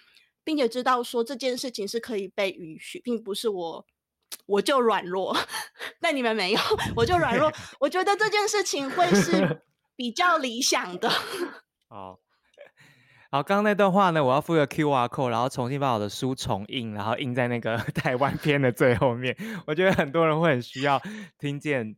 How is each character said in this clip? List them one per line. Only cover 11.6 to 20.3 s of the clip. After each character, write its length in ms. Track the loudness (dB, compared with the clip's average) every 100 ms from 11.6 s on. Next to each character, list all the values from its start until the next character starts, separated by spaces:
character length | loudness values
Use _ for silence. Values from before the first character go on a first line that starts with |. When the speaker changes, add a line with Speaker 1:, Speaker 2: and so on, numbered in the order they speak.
| -20 _ _
Speaker 2:
好。 320 | -14 -14 -16 _ _ _ _ -20 _ -20 _ _ _ _
好， 140 | -4
刚 140 | 2 2
刚 60 | 4
那 100 | 4
段 160 | 4
话 180 | 6 4
呢， 120 | 4
我 100 | 4
要 60 | 4
附 140 | 4
个 120 | 2 2
Q 240 | 2 2
R 180 | 2 2
code， 180 | 0 -2
然 120 | 0
后 100 | 0
重 200 | -2 -4
新 80 | 0
把 160 | 0
我 60 | 0
的 80 | -2
书 260 | -4 -4
重 300 | -4 -4 -4 -4
印， 240 | -8 -6
然 120 | -4 -4
后 120 | -2
印 180 | -2 -2
在 140 | 0
那 100 | -2
个 180 | -2 -4 -4
<laughs> 40 |
台 220 | -4 -2 0
湾 200 | 0 0
篇 220 | 0 2
的 100 | 2
最 240 | 4 4 4
后 180 | 2
面。 220 | 0 -4 -6 -8 -10 -6
我 100 | 0
觉 80 |
得 80 | 2
很 180 | 2 0
多 160 | 2
人 140 | 2